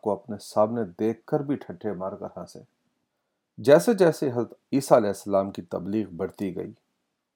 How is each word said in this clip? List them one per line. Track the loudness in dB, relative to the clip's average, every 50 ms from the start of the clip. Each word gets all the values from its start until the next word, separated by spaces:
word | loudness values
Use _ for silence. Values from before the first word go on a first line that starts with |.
کو | -4 -4
اپنے | -4 -4 -6 -10 -12
سامنے | -12 -10 -2 0 2 2 2 0 -4 -6 -6 -4 -4
دیکھ | -2 -2 -2 -4 _
کر | -4 -4 -2
بھی | -2 -2 -6
ٹھٹھے | -6 -8 -12 -12 -10 -8 -8 -6
مار | -6 -8 -8
کر | -8 -10 -12 -14 -12
ہنسے۔ | -14 -16 -16 -18 -20 -20 _ _ _ _ _ _ _ _ _ _ _ _ _ _ _ _ _ _
جیسے | 0 6 8 8 8 8 4 4
جیسے | 4 4 4 2 2 -2 -2
حضرت | -2 -2 -4 -4 -8 -18 _ -4 -2
عیسیٰ | -2 4 6 6
علیہ | 6 6 4
السلام | -2 -4 -4 0 0 0 0 0
کی | -4 -12
تبلیغ | -10 -8 -8 -8 -6 -4 -4 -4 -4 -6
بڑھتی | -6 -8 -8 -8 -6 -6 -8 -6 -6
گئی | -8 -10 -10 -14 _ _ _ _ _ _ _ _ _ _ _ _